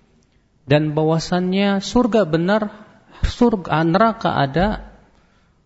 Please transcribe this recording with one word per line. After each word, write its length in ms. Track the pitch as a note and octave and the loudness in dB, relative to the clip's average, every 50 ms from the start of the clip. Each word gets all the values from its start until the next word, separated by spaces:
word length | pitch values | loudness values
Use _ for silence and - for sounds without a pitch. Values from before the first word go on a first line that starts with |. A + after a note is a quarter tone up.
| _ _ _ _ _ _ _ _ _ _ _ _ _ | _ _ _ _ _ _ _ _ _ _ _ _ _
dan 240 | - C#3+ D3+ D#3 D#3 | 0 2 2 2 0
bahwasannya 880 | D3 D#3 D#3 D#3 D#3+ E3 - - F3+ F3+ F3+ F3+ F#3 G3 G3+ G3+ G3 G3 | -2 0 0 0 0 0 -2 -2 -2 -2 -2 0 0 0 0 0 0 -2
surga 480 | G3 - - A#3+ B3+ A#3 G3+ A3+ G3 | -2 0 0 2 2 2 2 0 0
benar, 480 | D#3 D#3 D#3+ E3+ F#3 G#3 A3 G#3+ G#3 - - - - _ _ _ _ - - | 2 0 0 0 0 0 0 -2 -4 -10 -14 -20 -20 _ _ _ _ -10 -6
surga, 560 | - - - - A#3+ A#3+ A3+ F#3+ D#3+ - - D#3 E3 | -6 -4 0 2 2 2 2 0 -2 -2 0 0 2
neraka 480 | E3 E3 F#3+ E3+ G3 G#3+ - - E3+ - | 2 2 2 2 2 0 -2 -4 -2 0
ada, 560 | B2+ C#3 C3+ C3+ D#3+ F#3 G#3+ G#3 - - - - - _ _ _ _ _ _ _ _ _ _ _ _ _ | 0 -2 0 0 0 0 -2 -2 -6 -10 -16 -20 -20 _ _ _ _ _ _ _ _ _ _ _ _ _